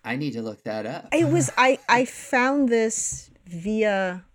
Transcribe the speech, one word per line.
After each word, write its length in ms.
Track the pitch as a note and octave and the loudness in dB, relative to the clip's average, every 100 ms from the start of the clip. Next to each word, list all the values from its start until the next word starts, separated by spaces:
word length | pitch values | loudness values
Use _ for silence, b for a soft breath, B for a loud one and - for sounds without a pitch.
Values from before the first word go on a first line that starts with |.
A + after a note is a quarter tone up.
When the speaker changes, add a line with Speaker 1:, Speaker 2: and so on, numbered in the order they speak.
Speaker 1:
I 140 | A2 C3 | -6 -4
need 160 | D3 | -4
to 100 | A2+ | -6
look 220 | A2 G#2 | -8 -8
that 200 | A#2 G#2+ | -8 -6
up. 240 | G#2+ D#3+ - | -6 -10 -2
Speaker 2:
It 160 | D4+ D#4 | 2 4
was, 220 | E4+ C3+ - | 2 2 2
I, 220 | B3+ C4+ | 2 2
Speaker 1:
<laughs> 40 | - | 2
Speaker 2:
I 180 | A#3+ B3 | 2 2
found 640 | - - B3+ B3+ C#4+ C4 | -6 -2 0 2 2 2
this 600 | A#3 A3+ A3 - - - _ F3+ | 2 0 -2 -6 -8 -14 _ -14
via 800 | E3+ F#3+ A3 G#3+ G3 F#3 F3+ _ | -8 -4 0 2 2 -2 -6 _